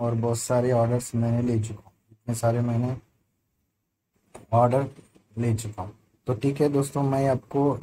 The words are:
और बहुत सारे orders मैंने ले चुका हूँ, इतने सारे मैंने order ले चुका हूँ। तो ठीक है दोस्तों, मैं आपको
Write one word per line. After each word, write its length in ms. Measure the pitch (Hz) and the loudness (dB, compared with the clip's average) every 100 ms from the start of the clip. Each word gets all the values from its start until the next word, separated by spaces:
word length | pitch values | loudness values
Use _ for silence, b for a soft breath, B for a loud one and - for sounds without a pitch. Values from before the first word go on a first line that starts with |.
और 140 | 120 | -2
बहुत 240 | 113 117 113 | 0 0 -2
सारे 340 | - 123 123 | 0 0 2
orders 420 | 120 117 123 - | 2 2 0 -2
मैंने 280 | 117 117 120 | -2 0 0
ले 160 | 120 113 | 0 0
चुका 220 | 107 104 | -2 -8
हूँ, 80 | - _ _ | -18 _ _
इतने 220 | - 120 | -12 -8
सारे 260 | 113 117 120 | -2 0 0
मैंने 360 | 120 117 123 131 - _ _ _ _ _ _ _ _ _ _ _ _ - - | 0 0 -2 -4 -12 _ _ _ _ _ _ _ _ _ _ _ _ -20 0
order 340 | 117 120 131 139 - - _ _ 113 | 4 4 4 -2 -8 -20 _ _ -4
ले 160 | 120 | 0
चुका 280 | 110 107 - | -2 -4 -10
हूँ। 120 | 107 - _ _ - | -12 -14 _ _ -6
तो 80 | |
ठीक 260 | 117 139 139 | -2 -2 2
है 80 | 147 | 2
दोस्तों, 340 | 139 139 143 | 2 0 -2
मैं 260 | 139 135 139 | 0 2 2
आपको 500 | 127 - 139 143 117 | 0 -2 0 0 -2